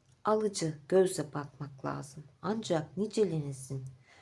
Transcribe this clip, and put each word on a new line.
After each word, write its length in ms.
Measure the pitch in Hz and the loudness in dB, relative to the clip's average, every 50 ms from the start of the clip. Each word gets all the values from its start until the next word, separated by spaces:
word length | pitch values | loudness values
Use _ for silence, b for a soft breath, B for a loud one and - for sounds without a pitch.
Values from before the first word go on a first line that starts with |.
| _ _ - _ - | _ _ -20 _ 0
Alıcı 540 | 208 214 220 214 202 202 - 165 156 156 - - - | 2 2 4 2 0 0 0 -2 -2 -4 -6 -4 4
gözle 440 | 185 190 185 180 - - 147 - - | 6 6 6 6 4 -2 -4 -4 -4
bakmak 520 | 147 143 - - - 147 139 - - - | -6 -8 -8 -10 -12 -12 -12 -12 -8 -6
lazım. 380 | 143 143 143 139 - - 156 - - - _ | -4 -4 -4 -6 -10 -14 -18 -18 -18 -20 _
Ancak 560 | - 180 214 226 214 - 175 156 156 - - 180 | -2 -2 -2 -2 0 0 0 0 0 -2 -4 -4
nicelerinizin 880 | 208 220 - 226 208 180 165 156 143 143 139 131 131 - 135 135 131 131 - b b b b b | -4 0 2 2 2 4 2 0 -2 -2 -6 -8 -10 -8 -8 -8 -8 -10 -14 b b b b b